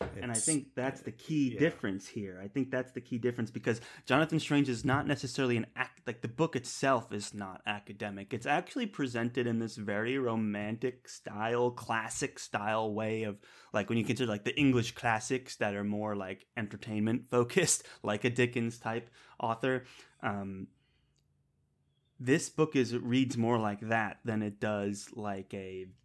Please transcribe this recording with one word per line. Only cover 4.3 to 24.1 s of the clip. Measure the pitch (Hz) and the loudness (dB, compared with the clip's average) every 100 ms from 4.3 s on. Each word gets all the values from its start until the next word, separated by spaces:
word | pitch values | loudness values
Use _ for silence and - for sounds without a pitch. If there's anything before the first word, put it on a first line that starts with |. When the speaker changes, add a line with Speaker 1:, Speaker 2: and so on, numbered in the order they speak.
| 160 | 2
Speaker 1:
Strange | - 143 131 | 4 4 4
is | 117 | 2
not | 127 139 143 | 2 2 2
necessarily | 143 123 - 131 117 | -2 -2 0 2 2
an | - | 0
ac-, | - 127 - - | -4 -6 -4 -10
like, | 117 | -6
the | 120 | -8
book | - 160 | 0 0
itself | 127 120 - 139 127 - | 0 -6 -2 2 2 2
is | 107 101 | -6 -6
not | 104 98 92 | -8 -8 -8
academic. | 104 104 - 101 104 98 98 | -6 -6 -6 -8 -8 -8 -6
It's | 117 | -6
actually | 139 151 185 277 226 | 0 0 0 -4 -4
presented | - 135 117 120 127 120 | -2 -2 0 0 0 0
in | 113 | 2
this | 113 110 | -2 -4
very | 104 104 113 135 | -4 -2 0 0
romantic | 120 113 107 104 104 113 127 123 - | 0 0 0 -2 -4 -2 -4 -4 -14
style, | - - 104 110 120 123 | -14 -10 -4 0 2 2
classic | 120 113 113 113 - 139 - | 0 -2 -2 -2 -4 -4 -6
style | - 107 104 110 110 | -6 -2 0 0 0
way | 104 110 110 | 0 0 0
of, | 110 101 - - - | -2 -6 -12 -20 -4
like, | 107 98 | -2 2
when | 117 | 2
you | |
consider, | 110 123 123 | 2 2 2
like, | 104 | 0
the | 113 147 | -2 4
English | 139 123 113 | 6 6 4
classics | - 120 110 - 131 131 - | 0 2 2 0 -4 -4 -2
that | 107 | -2
are | 101 | 0
more, | 101 104 107 | -2 -2 -2
like, | 101 92 95 - - | -4 -6 -10 -10 -8
entertainment | 104 101 113 107 110 123 | -6 -6 -4 0 2 2
focused, | 120 123 120 190 165 - - | 2 2 4 2 2 0 -2
<laughs> | - | -6
like | - 104 127 | -2 2 2
a | |
Dickens | 120 123 120 117 117 | 4 2 2 -2 -4
type | 113 113 - - - - | -6 -6 -8 -20 -20 -6
author. | 117 113 131 131 127 - - _ | -4 0 0 -2 -4 -20 -20 _
Um, | 110 101 98 95 95 _ _ _ _ _ _ _ _ _ _ _ _ _ _ _ | -4 -4 -6 -8 -12 _ _ _ _ _ _ _ _ _ _ _ _ _ _ _
this | 123 160 - | 2 4 2
book | - 156 139 | 2 4 4
is, | 113 120 | 2 0
reads | 120 127 127 120 | 2 4 4 2
more | 113 120 | 4 4
like | 107 101 | 2 -2
that | 110 113 104 | 0 0 0